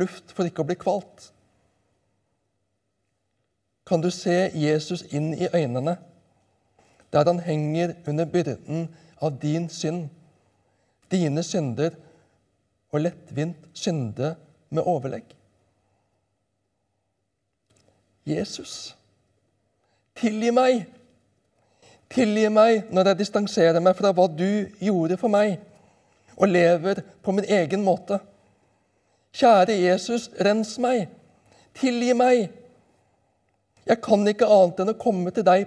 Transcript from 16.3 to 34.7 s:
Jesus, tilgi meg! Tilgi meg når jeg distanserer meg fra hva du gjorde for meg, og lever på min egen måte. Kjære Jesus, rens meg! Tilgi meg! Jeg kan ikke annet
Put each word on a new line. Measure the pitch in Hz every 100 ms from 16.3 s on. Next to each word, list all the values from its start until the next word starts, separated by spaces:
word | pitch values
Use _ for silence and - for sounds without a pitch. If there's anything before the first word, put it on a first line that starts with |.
| _ _ _ _ _ _ _ _ _ _ _ _ _ _ _ _ _ _ _ -
Jesus, | 156 202 - - - - - _ _ _ _ _ _ _ _ _ _ _ -
tilgi | 226 214 233
meg! | 240 254 247 165 - _ _ _ _ _ _ _ _ _ _ -
Tilgi | - 220 208 214
meg | 214 226 220 220
når | 180 190
jeg | 185
distanserer | 202 202 202 - 165 165
meg | 180 185
fra | 202 180
hva | 185
du | 156 185 208 190 -
gjorde | 190 185 160 180
for | 233
meg, | 202 208 175 - _ _ _ _ _ _ -
og | 202
lever | 180 170 175 175 196 - _
på | -
min | 190
egen | 196 202 160 190
måte. | 196 175 - 196 - _ _ _ _ _ _ _ _ _ _
Kjære | - 240 208 185 202
Jesus, | 180 185 - 233 - -
rens | 196 220 220 -
meg! | 240 247 165 - _ _ _ _ _ -
Tilgi | 262 240 240 240
meg! | 254 247 180 - - _ _ _ _ _ _ _ _ _ _ _ -
Jeg | 233
kan | - 208 208
ikke | 208 220
annet | 208 175